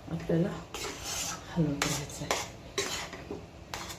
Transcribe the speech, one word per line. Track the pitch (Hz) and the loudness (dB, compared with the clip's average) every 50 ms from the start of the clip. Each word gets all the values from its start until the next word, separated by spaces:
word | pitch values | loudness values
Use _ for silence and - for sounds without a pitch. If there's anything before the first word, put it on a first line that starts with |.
| - - | -6 -2
आपल्याला | 165 165 - - 170 160 175 208 - - - - - - - - - - - - - - - - - - - - - | -2 -2 2 6 6 6 6 6 4 -2 -6 -6 -6 -4 -4 -4 -4 -4 -4 -2 -2 0 0 -2 -2 -4 -6 -2 4
हलवत | 175 156 147 139 143 - | 4 6 6 6 4 4
राहायचं | - 143 139 147 - - - | 2 2 2 -2 -4 -6 -6
आहे. | 147 - - - - - - - - - - - - - - - - - - - - - - - - - - - - - - - - - - | 0 0 2 2 0 -2 -6 -10 -12 -6 -2 0 0 2 0 -2 -2 -4 -6 -8 -6 -6 -6 -8 -8 -10 -12 -14 -12 -8 -6 -6 -6 -6 -8